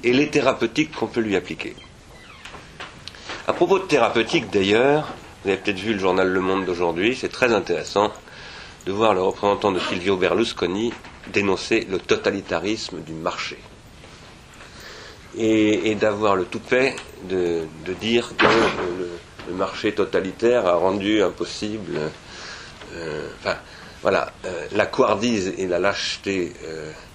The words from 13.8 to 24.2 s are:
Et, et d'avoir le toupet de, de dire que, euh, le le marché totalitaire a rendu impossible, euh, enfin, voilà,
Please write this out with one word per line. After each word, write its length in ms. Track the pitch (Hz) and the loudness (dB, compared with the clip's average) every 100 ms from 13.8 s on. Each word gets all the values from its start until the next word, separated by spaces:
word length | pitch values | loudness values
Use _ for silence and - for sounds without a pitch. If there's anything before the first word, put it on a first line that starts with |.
| - - - - - - - - - - - - - - - - | -20 -20 -20 -20 -20 -20 -20 -20 -20 -18 -18 -16 -18 -20 -14 -2
Et, 540 | 110 110 107 104 107 | 4 6 6 4 2
et 40 | 104 | 2
d'avoir 400 | 107 104 107 98 | 2 4 4 2
le 80 | |
toupet 500 | 90 113 - 123 131 123 - - 92 | 0 -6 0 2 2 -2 -10 -14 -4
de, 380 | 92 87 85 80 80 | -2 0 -2 -4 -10
de 80 | 80 | -10
dire 420 | 90 104 117 117 - | -6 0 2 2 2
que, 100 | - | 4
euh, 220 | 113 107 - 92 90 | 4 2 0 -4 -4
le 80 | 87 87 - - - | -6 -10 -16 -16 -8
le 80 | |
marché 380 | 90 95 - 107 | -4 -4 -2 -2
totalitaire 760 | 104 95 92 95 90 117 123 95 | 0 0 0 -2 2 2 4 4
a 100 | 87 | 4
rendu 460 | 92 87 98 107 | 4 2 2 2
impossible, 800 | 92 - 85 - 107 107 87 78 78 - - - - - - - - | 2 0 -8 -6 -6 -6 -6 -4 -4 -6 -16 -16 -14 -14 -16 -18 -16
euh, 340 | 85 82 76 73 - | -12 -8 -8 -10 -8
enfin, 180 | 101 85 - - - - | -6 -6 -8 -20 -20 -4
voilà, 320 | - 95 | 2 2